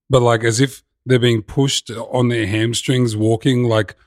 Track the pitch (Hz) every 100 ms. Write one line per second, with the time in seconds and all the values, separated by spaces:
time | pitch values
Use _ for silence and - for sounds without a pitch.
0 | - 131 120 117 117 110 135 - _ _
1 | 127 127 120 113 - - 135 - - 101
2 | - 127 123 117 98 110 113 117 - 127
3 | 123 107 110 113 139 123 120 110 107 -